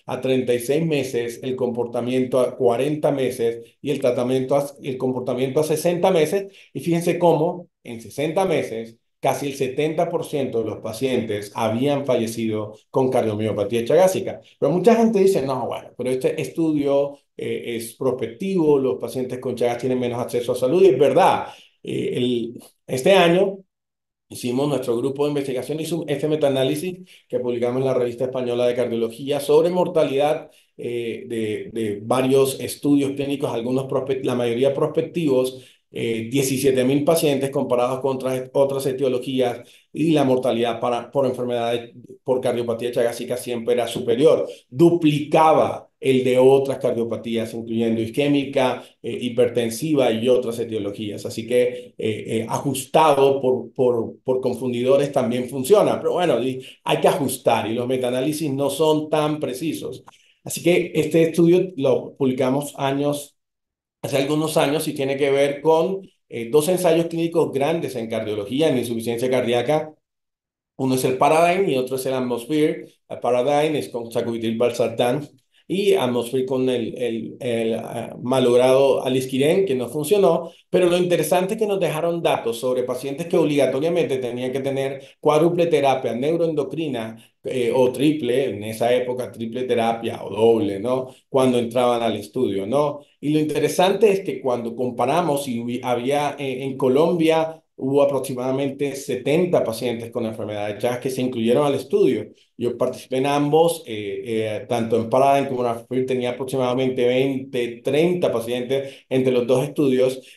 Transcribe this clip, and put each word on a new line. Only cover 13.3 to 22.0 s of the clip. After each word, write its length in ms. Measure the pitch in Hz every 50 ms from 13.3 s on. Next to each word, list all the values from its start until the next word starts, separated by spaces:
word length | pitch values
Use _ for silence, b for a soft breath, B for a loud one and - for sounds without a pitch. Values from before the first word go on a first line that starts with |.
| 104 107 110 107 95 104 101 98 120 113 113
chagásica. 560 | 120 147 165 185 185 - - 92 - - B B B B B
Pero 120 | - 143
mucha 240 | 165 180 175 233 226
gente 240 | 233 226 226 - 190
dice, 240 | 190 190 190 151 131
"No, 240 | 135 135 127 117 104
bueno, 220 | 107 - - - -
pero 140 | - 120 127
este 320 | 131 127 - 156 - 160
estudio, 800 | 139 123 - 170 165 160 151 147 139 139 139 139 143 139 143 - _ _ _ -
eh, 380 | - 117 117 113 - 120 117
es 180 | 113 113 - -
prospectivo, 840 | - 135 131 - - 117 110 - - 190 196 190 180 160 151 147 139
los 160 | 131 127 127 -
pacientes 380 | 131 117 - 131 123 120 127 123
con 160 | - 127 113
Chagas 220 | - 120 120 123 -
tienen 220 | - 131 127 123
menos 200 | 123 120 117 123
acceso 340 | 120 - - 120 - 127 123
a 20 |
salud", 260 | - 127 131 156 185
y 60 | 190 180
es 100 | 143 135
verdad. 500 | 147 131 127 165 - 151 113 98 B B B B B B B B -
Eh, 340 | - 131 131